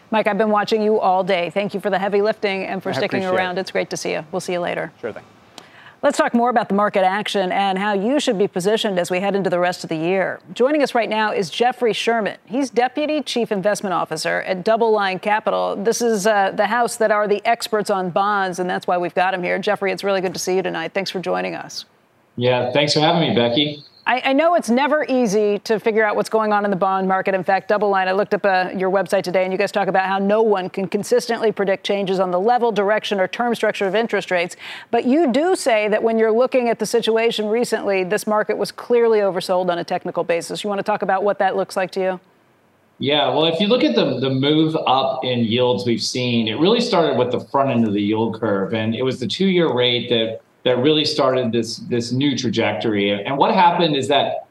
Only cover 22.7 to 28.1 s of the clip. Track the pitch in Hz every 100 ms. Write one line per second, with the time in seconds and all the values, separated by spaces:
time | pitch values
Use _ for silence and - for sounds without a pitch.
22.7 | 151 147 156 151 170 147 113 117 123 147
23.7 | 147 - _ - 247 269 269 330 349 220
24.7 | 240 277 302 285 262 240 202 208 202 -
25.7 | 214 233 214 214 202 202 220 214 208 202
26.7 | 190 190 190 190 190 185 196 180 190 -
27.7 | 208 208 190 185